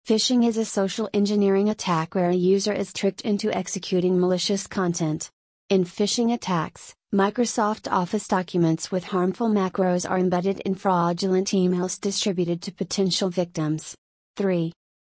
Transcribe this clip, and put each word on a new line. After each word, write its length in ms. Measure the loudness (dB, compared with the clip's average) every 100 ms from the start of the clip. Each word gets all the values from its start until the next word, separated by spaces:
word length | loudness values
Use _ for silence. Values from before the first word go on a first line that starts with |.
| 0
Phishing 400 | 2 2 2 2
is 100 | 0
a 80 | -2
social 420 | 0 -2 -2 -2
engineering 560 | 0 2 2 4 4 2
attack 460 | 0 -2 -2 0 0
where 160 | 0
a 40 | 2
user 380 | 2 2 0
is 180 | -2 -4
tricked 300 | -2 -2 -2
into 340 | -2 -2 -2 -2
executing 640 | -4 -6 -2 0 2 2
malicious 460 | 2 0 0 -2 -4
content. 640 | -2 -2 0 -2 -4 -8 _ _ _ 0
In 160 | 2 2
phishing 480 | -2 -2 0 0
attacks, 600 | 0 -2 -2 -2 -8 -14 -16 _
Microsoft 800 | 2 2 2 0 0 0 -2 -2
Office 360 | -2 0 -2 0
documents 640 | -2 0 2 2 2 -2
with 120 | -6
harmful 460 | -2 0 0 0 0
macros 600 | 2 0 0 0 0 0
are 80 | 0
embedded 440 | 2 2 0 -2
in 120 | -4
fraudulent 760 | -2 0 2 2 0 0 0 2
emails 520 | 2 2 2 -2 -4
distributed 580 | -4 -2 -2 0 -2 -2
to 80 | -6
potential 580 | -8 -4 0 0 0 -2
victims. 640 | -2 -4 -2 -2 -2 -6 -16 _ _ _ -4
Three. 380 | 0 0 -2 -6 _ _